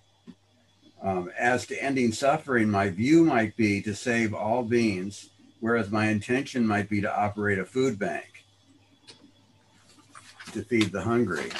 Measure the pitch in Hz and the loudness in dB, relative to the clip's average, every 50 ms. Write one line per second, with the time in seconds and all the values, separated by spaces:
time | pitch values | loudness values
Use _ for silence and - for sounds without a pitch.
0 | _ _ _ _ _ - - _ _ _ _ _ _ _ _ _ _ - _ - | _ _ _ _ _ -20 -20 _ _ _ _ _ _ _ _ _ _ -20 _ -8
1 | - 95 95 90 90 90 - 113 120 120 127 120 104 - 131 - 131 135 135 135 | -6 -4 -4 -4 -4 -6 -6 -2 0 0 0 0 -2 -6 -8 -6 -4 -2 0 0
2 | 123 113 110 - 139 139 147 160 - - 127 117 107 107 101 98 98 101 85 90 | 0 0 0 0 2 2 2 0 0 0 2 2 2 2 2 2 0 0 0 0
3 | 113 135 156 165 165 160 135 117 110 107 - - 113 104 101 98 92 107 98 - | 2 6 6 6 6 6 4 2 0 0 0 0 2 2 2 0 -2 -4 -6 -4
4 | - 127 117 117 113 104 101 80 101 107 117 127 123 107 120 120 117 110 98 90 | -2 -2 0 0 0 0 -2 -2 -2 0 0 0 0 0 2 2 2 2 0 -2
5 | 92 104 101 - - - _ _ - - - - 113 113 117 117 107 98 107 107 | -4 -8 -10 -12 -16 -20 _ _ -20 -20 -12 -6 -2 0 0 0 0 0 0 0
6 | 107 107 107 104 104 - 123 131 143 - - 127 117 110 104 104 101 - 104 101 | 2 2 2 0 0 0 -2 -2 -2 -2 -2 0 0 2 2 0 0 0 0 0
7 | 98 98 - 101 104 104 98 104 104 104 101 92 95 - - 131 131 135 110 95 | 0 0 0 0 0 0 0 0 0 0 0 0 -2 -2 -2 0 0 0 0 -2
8 | 101 87 78 69 - - - - - _ _ _ _ _ - _ _ _ _ _ | -4 -4 -4 -6 -10 -12 -18 -20 -20 _ _ _ _ _ -20 _ _ _ _ _
9 | _ - - - - - _ _ _ _ _ _ _ _ _ _ _ - - - | _ -20 -20 -20 -20 -20 _ _ _ _ _ _ _ _ _ _ _ -20 -20 -20
10 | - _ - - - - - - - - - 110 - - 123 113 107 92 98 98 | -20 _ -20 -20 -20 -20 -20 -20 -16 -12 -10 -10 -6 0 2 2 2 2 0 -4
11 | 92 110 117 120 120 98 85 73 65 58 - | -2 0 2 2 2 0 -2 -4 -6 -6 -8